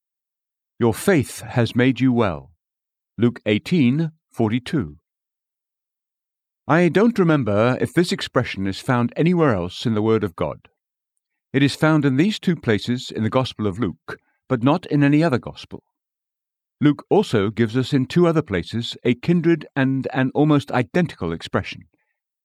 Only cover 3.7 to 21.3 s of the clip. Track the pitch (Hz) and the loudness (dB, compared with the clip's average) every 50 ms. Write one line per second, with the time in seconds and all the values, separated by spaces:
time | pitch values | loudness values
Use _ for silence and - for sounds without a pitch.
3.7 | 180 180 131 120 131 151 165 160 - _ _ _ _ - 120 107 110 127 123 - | 2 2 2 2 2 0 -2 -4 -6 _ _ _ _ -2 -2 0 0 -2 -4 -4
4.7 | - 156 98 73 73 - _ _ _ _ _ _ _ _ _ _ _ _ _ _ | -4 -4 -4 -4 -8 -14 _ _ _ _ _ _ _ _ _ _ _ _ _ _
5.7 | _ _ _ _ _ _ _ _ _ _ _ _ _ _ _ _ _ _ _ - | _ _ _ _ _ _ _ _ _ _ _ _ _ _ _ _ _ _ _ 0
6.7 | 139 165 175 175 139 185 208 240 233 - 185 165 156 147 127 101 101 101 110 123 | 2 2 4 4 4 4 2 4 4 2 2 4 2 2 2 0 2 2 2 2
7.7 | 127 - - - - 160 180 175 202 - - - - 131 120 - - - 95 98 | 2 0 -2 0 0 0 0 0 -2 -6 -8 -4 -2 -2 -2 -2 -4 -6 -4 -4
8.7 | 92 - - - 127 120 120 120 - - 151 170 180 170 160 147 113 92 87 90 | -6 -6 -4 -2 0 0 0 -2 -2 0 0 2 2 2 2 2 2 0 -2 -4
9.7 | - - - 123 113 104 104 110 113 110 95 98 82 - 87 73 64 - _ _ | -8 -6 -4 -2 -2 0 2 2 2 2 0 -2 -4 -6 -6 -6 -6 -10 _ _
10.7 | _ _ _ _ _ _ _ _ _ _ _ _ _ _ _ _ - 135 139 135 | _ _ _ _ _ _ _ _ _ _ _ _ _ _ _ _ 0 0 2 2
11.7 | - - - 156 156 156 135 143 127 127 165 214 214 - - - 175 156 - 123 | 2 2 2 2 2 4 2 2 2 2 2 0 0 -2 -2 -2 -2 0 0 0
12.7 | 107 101 - - 123 127 - - - - 110 107 - 131 127 - - - 110 104 | 0 0 0 -2 -4 -4 -6 -8 -6 -4 -4 -2 0 0 -2 -2 -4 -4 -4 -4
13.7 | 90 101 123 90 - - _ - - - _ _ _ _ _ - 131 120 107 135 | -2 -2 -4 -4 -6 -8 _ -16 -16 -16 _ _ _ _ _ -6 -4 0 2 2
14.7 | 151 180 - - - 147 143 143 147 147 160 170 127 113 - - - - - - | 0 0 -2 -2 0 2 2 4 4 2 2 2 0 -2 -4 -8 -12 -16 -16 -18
15.7 | - - - _ _ _ _ _ _ _ _ _ _ _ _ _ _ _ _ _ | -18 -18 -18 _ _ _ _ _ _ _ _ _ _ _ _ _ _ _ _ _
16.7 | _ _ 131 147 143 143 - _ 151 185 214 - - 110 95 107 110 - 117 110 | _ _ 0 0 0 0 -2 _ 0 0 2 2 0 0 0 0 0 0 -2 0
17.7 | 107 131 127 - - 139 131 123 - 175 175 165 165 160 151 - 101 87 82 - | 0 -2 -2 0 0 -2 -2 0 2 2 2 4 2 0 -2 -2 -4 -4 -4 -6
18.7 | - 113 120 - - - - 120 123 - - - 175 175 147 170 170 160 - - | -6 -8 -8 -8 -10 -4 -2 -2 -2 0 0 0 0 2 2 2 0 0 -2 -6
19.7 | - 139 135 131 135 135 123 - - 139 131 131 - - 147 156 151 143 - - | -4 -2 0 0 0 -2 -4 -4 -2 -2 -2 0 2 2 2 4 4 2 0 0
20.7 | - 120 123 - - 175 180 - - - 95 85 | -2 -2 -2 -2 0 -2 -2 -2 -4 -6 -6 -6